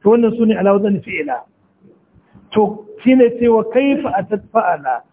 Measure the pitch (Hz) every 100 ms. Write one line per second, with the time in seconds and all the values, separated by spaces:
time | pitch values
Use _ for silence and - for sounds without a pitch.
0 | 202 233 226 233 220 196 196 196 208 196
1 | - 175 147 123 - _ _ _ _ _
2 | _ _ _ - _ 214 208 - - -
3 | 240 262 240 240 240 220 220 247 277 277
4 | 262 196 - 208 - 220 202 160 139 120
5 | _